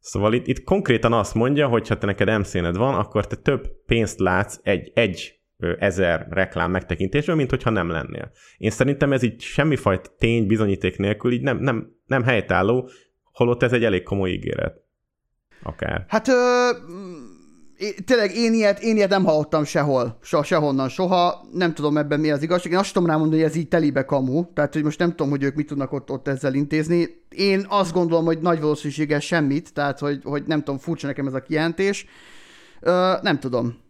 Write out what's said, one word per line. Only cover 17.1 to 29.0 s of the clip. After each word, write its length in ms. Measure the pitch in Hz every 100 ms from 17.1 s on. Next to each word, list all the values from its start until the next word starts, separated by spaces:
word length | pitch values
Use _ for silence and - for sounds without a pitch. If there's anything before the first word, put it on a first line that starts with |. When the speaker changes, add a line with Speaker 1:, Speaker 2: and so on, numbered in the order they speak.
| 165 113 80 76 82 76 -
Speaker 2:
é-, 180 | 202 - -
tényleg 260 | 240 208 180
én 180 | 233
ilyet, 260 | 226 208 202
én 160 | 226 220
ilyet 140 | 196
nem 140 | 190
hallottam 400 | 180 151 147 156
sehol, 540 | 147 165 143 131 120 -
so-, 220 | - 156
sehonnan, 460 | 143 170 147 135 135
soha. 580 | - 180 185 175 - -
Nem 200 | 175 175
tudom 240 | 151 147 147
ebben 220 | 147 147
mi 120 | 156
az 120 | 143
igazság. 280 | 160 175 165
Én 60 | 175
azt 160 | 196
tudom 160 | 196 170
rámondani, 320 | 156 156 156
hogy 80 | 156
ez 60 | 156
így 120 | 151
telibe 380 | 170 147 135 131
kamu. 480 | 143 131 143 175
Tehát, 200 | - 147
hogy 100 | 156
most 160 | 151 147
nem 100 | 175
tudom, 200 | 170 143
hogy 140 | 143
ők 120 | 139 151
mit 120 | 147
tudnak 240 | 139 131
ott, 180 | 143 -
ott 160 | 135 -
ezzel 260 | 131 143
intézni. 540 | 135 143 156 156 175 170 - _
Én 360 | - 196 190 190
azt 240 | 202 185
gondolom, 320 | 175 170 165 165
hogy 140 | 160
nagy 180 | 175 165
valószínűséggel 600 | 151 143 147 143